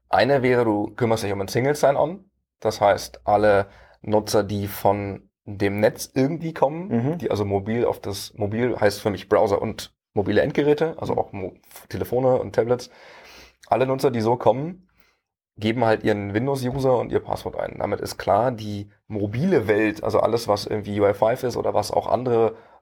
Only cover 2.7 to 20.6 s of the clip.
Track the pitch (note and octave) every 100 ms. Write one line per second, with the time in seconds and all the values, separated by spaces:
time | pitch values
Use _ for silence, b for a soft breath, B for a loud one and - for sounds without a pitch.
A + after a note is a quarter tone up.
2.7 | - G2+ F2+ - - - G#2 G#2+ G2 F#2+
3.7 | b b b - G#2+ G#2+ A2 G2 G2+ G2+
4.7 | - G2+ G2+ G2+ G2 - _ - G2+ G2+
5.7 | G2+ G#2 - - C3+ C3+ C3+ E3 D#3+ C#3+
6.7 | D#3+ F#3+ A#2 C3 E3+ - G2+ G2+ G2+ G2+
7.7 | A#2 A2 - G2 G2 - - G#2 A2 B2
8.7 | A2 G#2 - A2 F#2 - G2+ G#2+ G2 A2+
9.7 | G2 - _ _ G#2+ G2+ F2+ - C#3+ D3
10.7 | D3 D#3+ D#3+ - - - G2+ F#2 - _
11.7 | - - F#2+ F#2 B2 C3 B2 G#2 A#2+ A2+
12.7 | A#2+ - B B B B B B B -
13.7 | A2+ C3 C3 C#3+ A#2 A2 A#2+ A2 B2 D#3+
14.7 | F#3 _ _ _ _ _ _ _ - G#2+
15.7 | A#2+ A2+ G#2+ - G#2 G2+ G#2 C3+ C#3 B2
16.7 | C#3 C3 A#2+ A2 G2+ - - - - F#2
17.7 | - G2+ G2+ - - - G2+ B2+ A2 G#2+
18.7 | G2+ G2+ b - A2 G#2 A#2 F#3+ D#3 G#2
19.7 | G#2 A2 G#2 A2 G2+ G#2+ A#2 - G2+